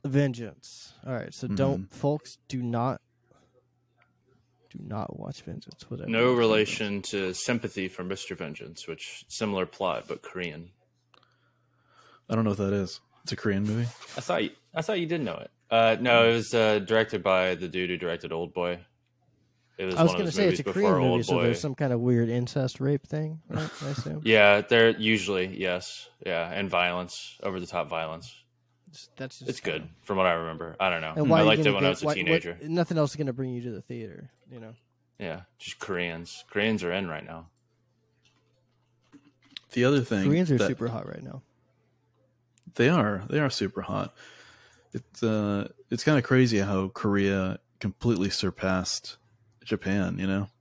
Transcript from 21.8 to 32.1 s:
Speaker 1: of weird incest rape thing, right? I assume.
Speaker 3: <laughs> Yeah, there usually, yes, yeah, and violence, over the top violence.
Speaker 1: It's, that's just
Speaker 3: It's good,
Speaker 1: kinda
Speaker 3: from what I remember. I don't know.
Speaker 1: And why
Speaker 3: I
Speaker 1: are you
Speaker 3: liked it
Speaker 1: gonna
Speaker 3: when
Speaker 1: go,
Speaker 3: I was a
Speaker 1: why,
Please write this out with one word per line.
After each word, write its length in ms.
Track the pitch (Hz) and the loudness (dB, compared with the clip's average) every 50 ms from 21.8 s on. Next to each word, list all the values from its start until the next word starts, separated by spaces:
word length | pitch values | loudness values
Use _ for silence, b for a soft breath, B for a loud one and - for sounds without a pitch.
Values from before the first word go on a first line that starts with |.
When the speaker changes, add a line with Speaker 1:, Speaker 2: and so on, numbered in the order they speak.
| 151 135 123 | 0 0 0
Speaker 1:
of 60 | 117 | 2
weird 300 | 120 123 123 117 117 113 | 2 4 4 4 4 2
incest 500 | 117 123 123 120 - 139 131 127 - - | 0 -2 -2 -2 -2 -2 -2 -2 -4 -2
rape 260 | 131 139 147 139 - | 0 0 0 -2 -2
thing, 360 | _ - 151 156 156 160 160 _ - | _ -6 -6 -6 -6 -10 -12 _ -8
right? 200 | 160 156 156 160 - - 147 | -6 -6 -6 -6 -8 -10 -8
I 60 | 139 | -6
assume. 320 | 143 - - 147 151 156 | -6 -6 -6 -6 -8 -4
Speaker 3:
<laughs> 40 | - | 2
Yeah, 360 | 113 110 107 104 101 101 104 | 6 8 10 10 10 8 6
there 280 | 104 - 120 117 113 113 | 6 6 8 8 8 8
usually, 560 | 107 - 110 110 110 104 90 95 98 92 90 95 95 | 6 4 2 2 2 2 2 0 0 0 0 -2 -4
yes, 500 | - 95 90 90 92 - - - - - - _ _ - | -4 -2 -2 -2 -2 -4 -10 -14 -14 -16 -20 _ _ -6
yeah, 240 | 98 87 85 82 87 | -4 -2 -2 -2 -4
and 180 | 85 95 101 95 | -4 -6 -4 0
violence, 680 | 85 87 87 90 87 90 90 85 - - - - - _ - | 2 2 2 2 0 -4 -6 -8 -12 -14 -16 -16 -18 _ -8
over 160 | 101 92 92 | -6 -6 -6
the 80 | 90 | -8
top 220 | 82 - 87 82 73 | -6 -4 -4 -4 -4
violence. 440 | 85 82 82 78 80 82 - - - - _ _ _ _ _ _ _ _ _ | -4 -6 -4 -6 -8 -12 -14 -18 -20 -20 _ _ _ _ _ _ _ _ _
Speaker 1:
It's, 220 | - 151 - - - _ | -20 -20 -20 -20 -20 _
that's 220 | - 135 131 - - | -14 -14 -14 -14 -12
just 100 | 127 - | -10 -10
Speaker 3:
It's 100 | 123 - | -10 -6
good, 220 | - - 78 78 | -6 -6 -6 -6
Speaker 1:
kinda 80 | 78 82 - _ _ | -8 -12 -20 _ _
Speaker 3:
from 140 | - 101 | -4 0
what 80 | 95 95 | 2 4
I 60 | 90 85 | 4 2
remember. 420 | 82 82 82 80 80 82 82 80 - | 2 -2 -6 -6 -8 -10 -12 -4 -2
I 100 | 95 95 | 0 0
don't 120 | 87 82 | 0 -2
know. 120 | 78 80 80 | -4 -6 -2
Speaker 1:
And 120 | 156 151 - | 0 2 4
why 80 | - | 6
Speaker 3:
I 20 | - | 6
Speaker 1:
are 20 | - | 8
you 40 | 107 | 6
Speaker 3:
liked 100 | 110 107 | 6 6
it 40 | - | 4
Speaker 1:
gonna 100 | 107 101 | 2 2
Speaker 3:
when 80 | 98 95 | 4 2
Speaker 1:
go, 40 | |
Speaker 3:
I 20 | 92 | 2
was 100 | 90 - | 0 0
a 40 | - | -2
Speaker 1:
why, 40 | - | -4